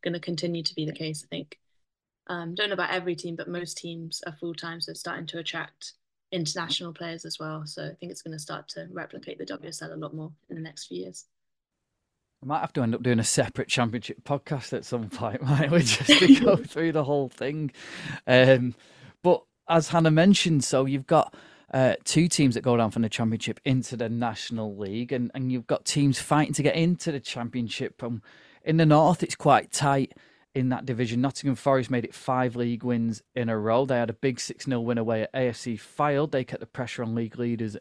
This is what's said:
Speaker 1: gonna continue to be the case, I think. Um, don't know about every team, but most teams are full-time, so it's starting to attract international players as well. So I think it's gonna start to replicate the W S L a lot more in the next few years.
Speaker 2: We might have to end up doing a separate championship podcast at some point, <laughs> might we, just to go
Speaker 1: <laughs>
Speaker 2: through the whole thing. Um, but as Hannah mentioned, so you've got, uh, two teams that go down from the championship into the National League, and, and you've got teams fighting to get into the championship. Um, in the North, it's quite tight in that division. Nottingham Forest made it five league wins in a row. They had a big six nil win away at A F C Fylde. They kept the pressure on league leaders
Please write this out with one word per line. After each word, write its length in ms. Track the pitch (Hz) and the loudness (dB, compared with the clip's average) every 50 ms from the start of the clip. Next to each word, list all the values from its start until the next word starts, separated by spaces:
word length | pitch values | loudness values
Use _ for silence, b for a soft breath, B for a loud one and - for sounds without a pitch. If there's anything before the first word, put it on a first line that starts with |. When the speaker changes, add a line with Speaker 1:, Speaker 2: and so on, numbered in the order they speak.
| - | -6
Speaker 1:
gonna 180 | 175 170 175 | -6 -6 -4
continue 420 | - - 175 156 - 170 170 170 160 | -6 -6 -6 -4 -4 -4 -4 -4 -6
to 120 | - - | -6 -4
be 120 | - 156 | -4 -6
the 60 | 151 156 | -6 -6
case, 300 | - 160 156 156 151 - | -6 -6 -6 -6 -8 -10
I 60 | - | -10
think. 300 | 151 - - - - _ _ _ _ _ _ _ _ _ _ _ _ _ _ - | -12 -12 -12 -12 -18 _ _ _ _ _ _ _ _ _ _ _ _ _ _ -10
Um, 260 | 180 175 170 165 175 | -8 -8 -8 -8 -6
don't 140 | 190 208 202 | -4 -4 -4
know 40 | 196 | -2
about 180 | 185 175 - 185 | -4 -2 -2 -2
every 220 | 185 175 180 175 | -4 -4 -4 -6
team, 220 | 151 - 175 170 | -6 -6 -8 -8
but 120 | 170 - - | -8 -8 -8
most 280 | 175 175 175 165 - | -8 -8 -8 -10 -12
teams 460 | - - 170 170 165 165 165 - - - | -12 -10 -12 -10 -10 -10 -10 -12 -10 -10
are 60 | 165 151 - | -12 -12 -10
full-time, 400 | - 170 170 156 - 170 165 170 | -10 -10 -10 -8 -10 -12 -10 -10
so 100 | 180 - | -10 -10
it's 100 | 160 - | -10 -10
starting 260 | - 175 165 165 170 | -10 -10 -8 -8 -10
to 120 | 156 - 170 | -10 -10 -10
attract 540 | 165 160 - 165 - - _ _ - - - _ _ _ _ _ _ _ - | -10 -8 -8 -8 -8 -10 _ _ -18 -18 -18 _ _ _ _ _ _ _ -6
international 640 | 180 160 151 - 180 165 160 - - 180 170 160 | -4 -4 -4 -4 -6 -4 -4 -6 -6 -6 -10 -10
players 320 | - 170 170 165 165 - | -10 -10 -10 -10 -12 -10
as 120 | 160 - - | -12 -10 -8
well. 260 | 156 156 156 156 156 | -8 -8 -8 -8 -10
So 180 | 151 - 160 156 | -12 -12 -10 -10
I 100 | 151 156 - | -12 -12 -12
think 100 | 175 175 | -14 -14
it's 120 | 185 - - | -14 -14 -12
gonna 160 | 170 160 156 | -12 -12 -12
start 300 | 151 - 156 - - - | -10 -10 -10 -12 -12 -12
to 180 | - 165 165 175 | -14 -14 -14 -12
replicate 480 | 180 180 - - - - - - - - | -12 -12 -12 -12 -14 -16 -14 -14 -12 -12
the 60 | - | -12
W 240 | - - - - - | -12 -12 -12 -12 -14
S 140 | 160 - 160 | -12 -12 -12
L 100 | 160 160 | -12 -12
a 40 | |
lot 180 | 156 156 - 156 | -10 -12 -10 -10
more 180 | 156 156 160 156 _ _ _ | -12 -12 -12 -14 _ _ _
in 80 | 175 | -12
the 60 | 165 160 | -12 -12
next 240 | 165 - - - | -12 -12 -16 -16
few 160 | - 180 180 185 | -12 -10 -10 -10
years. 240 | 190 175 - - _ _ _ _ _ _ _ _ _ _ _ _ _ _ _ _ _ _ _ _ _ _ _ - | -12 -14 -16 -20 _ _ _ _ _ _ _ _ _ _ _ _ _ _ _ _ _ _ _ _ _ _ _ -8
Speaker 2:
We 60 | 131 | -6
might 120 | 151 160 | -4 -4
have 140 | - 156 - | -4 -4 -2
to 80 | 151 123 | -2 0
end 120 | 113 113 | 0 0
up 80 | - 123 | 0 2
doing 180 | 127 120 113 | 2 2 4
a 40 | 110 | 2
separate 440 | - - - 127 - - - - - | 2 2 2 0 0 -2 -6 -4 -2
championship 540 | - - 120 113 107 123 - - 107 - _ | 0 0 0 0 0 -6 -8 -10 -14 -14 _
podcast 520 | - 143 139 - - 156 135 - - - | -4 -4 -4 -2 -6 -6 -6 -6 -6 -8
at 100 | 113 - | -8 -6
some 240 | - 127 120 110 101 | -6 -6 -6 -6 -6
point, 320 | - - 123 113 113 131 - | -8 -6 -6 -6 -4 -4 0
<laughs> 60 | 127 | 0
might 200 | 147 135 156 139 | 2 2 2 4
we, 80 | 165 170 | 4 4
just 400 | 143 117 - - 139 - 294 277 | 4 4 2 0 4 6 6 8
to 220 | - - 269 - | 10 8 8 8
go 160 | 240 208 202 | 8 4 4
Speaker 1:
<laughs> 160 | - 123 - - | 4 0 -4 -4
Speaker 2:
through 200 | 147 165 165 147 | -2 -2 0 0
the 120 | 156 143 | 0 0
whole 260 | 131 147 143 135 123 | 0 0 0 -2 -4
thing. 420 | - - 123 135 151 156 147 135 B B B B B B B B 139 B B | -6 -6 -6 -6 -4 -4 -6 -6 B B B B B B B B -10 B B
Um, 480 | - 127 127 127 131 135 123 123 123 117 B B B B B B B B B - | 6 8 8 10 10 8 8 6 0 -4 B B B B B B B B B 4
but 200 | 175 180 - - _ _ _ _ | 4 4 4 2 _ _ _ _
as 220 | - 165 165 151 - | 2 2 2 2 4
Hannah 220 | - 165 165 160 | 2 4 6 6
mentioned, 520 | 156 160 170 196 202 - - 180 160 139 123 | 6 8 8 8 8 6 6 4 2 2 2
so 220 | - - 131 135 | 2 2 2 2
you've 220 | 135 139 139 135 | 2 0 -2 0
got, 280 | - 165 151 - - B B B B B B B B - | 4 4 4 4 2 B B B B B B B B 0
uh, 220 | 131 131 123 98 - - | 4 4 4 4 2 -2
two 240 | - - 156 165 170 | 0 4 4 4 4
teams 260 | - - 151 131 113 | 4 4 4 4 4
that 60 | 113 | 2
go 160 | - 131 120 | 2 2 4
down 140 | 117 113 107 | 4 4 2
from 100 | - 117 | 2 0
the 80 | 113 110 | -2 0
championship 520 | - - 117 110 113 107 - - 110 - _ | 0 0 0 0 0 -2 -4 -6 -6 -4 _
into 320 | 143 131 127 117 - 131 | 0 0 0 0 -2 -6
the 140 | 110 117 113 | -6 -4 -4
National 640 | 117 117 123 117 110 - - - 120 113 110 107 101 | -2 -2 -2 -2 -4 -6 -8 -8 -6 -6 -4 -6 -6
League, 360 | 98 104 95 101 113 123 123 - | -6 -6 -6 -4 -6 -4 -4 -2
and, 180 | 123 123 113 - | -2 -2 -4 -4
and 160 | 135 131 127 | -4 -4 -2
you've 160 | 127 123 117 | -2 -4 -2
got 200 | - - - - | -2 -4 -4 -2
teams 320 | - - 151 143 139 127 - | -2 0 2 2 2 2 0
fighting 340 | - - 151 151 151 - 147 | 0 2 2 2 2 2 0
to 100 | - 135 | 0 0
get 140 | 143 - | 2 2
into 340 | 165 165 170 175 165 - 170 | 2 2 2 0 0 -2 -4
the 100 | 147 135 | -6 -6
championship. 840 | - - - 127 120 120 - 127 117 107 - - 139 - - _ - | -8 -8 -8 -8 -8 -6 -4 -4 -4 -4 -4 -6 -6 -8 -8 _ -8
Um, 180 | 117 120 107 b b b b b b b b b | -8 -8 -8 b b b b b b b b b
in 140 | - 160 | 0 4
the 80 | 160 165 | 6 6
North, 380 | 156 147 151 160 160 180 - 180 | 8 8 8 8 6 4 2 0
it's 140 | - - | -4 -6
quite 360 | - - 147 135 110 - - - | 0 4 6 6 6 4 0 -4
tight 400 | - 139 143 139 139 131 - - b b b b b b b _ | -2 0 2 2 2 0 -2 -6 b b b b b b b _
in 140 | 135 127 127 | -2 0 0
that 180 | 127 - 123 | 0 -2 -2
division. 340 | 131 123 110 127 110 120 120 | -4 -2 -2 -2 -2 0 0
Nottingham 360 | 127 139 - - - 143 127 | 0 0 -2 -2 -2 -2 -2
Forest 340 | - - 139 135 131 123 120 | 0 2 2 2 2 2 0
made 140 | 131 120 113 | -2 -2 -2
it 100 | - - | -4 -10
five 400 | - - - 131 127 127 123 117 | -10 -4 -2 0 0 0 0 0
league 300 | 123 120 120 120 110 127 | -2 -2 -2 -2 -2 -2
wins 400 | 123 120 117 117 113 110 107 - _ _ | 0 0 0 0 0 -2 -4 -10 _ _
in 140 | 127 120 117 | -4 -2 -2
a 100 | 113 107 | -2 0
row. 260 | 104 110 113 123 139 | 2 2 2 2 4
They 120 | 131 131 | 2 2
had 120 | 120 117 113 | 0 0 -2
a 40 | 127 | -4
big 260 | - - 135 123 - | -2 -2 -2 -2 -2
six 300 | - - 123 - - 143 | -8 -10 -10 -8 -6 -4
nil 160 | 131 120 117 | -2 -2 0
win 140 | 117 120 117 | 0 -2 0
away 240 | 113 113 113 110 107 | 0 0 0 -2 -2
at 80 | - - | -2 -2
A 140 | 135 131 123 | -2 -2 -2
F 80 | 117 | -2
C 200 | - - 127 113 | -4 -6 -8 -8
Fylde. 540 | 104 - - - - 147 147 143 139 151 156 | -8 -10 -14 -4 -2 0 2 2 2 0 0
They 140 | - 135 127 | -2 -4 -4
kept 160 | - - - | -4 -8 -12
the 60 | - | -12
pressure 360 | - _ - 127 113 - - 120 | -12 _ -8 -8 -8 -6 -6 -6
on 100 | 117 113 | -4 -2
league 280 | 117 117 110 - 123 | -4 -4 -4 -4 -4
leaders 360 | 120 120 117 113 117 110 101 - | -2 -2 -2 -2 -4 -6 -6 -8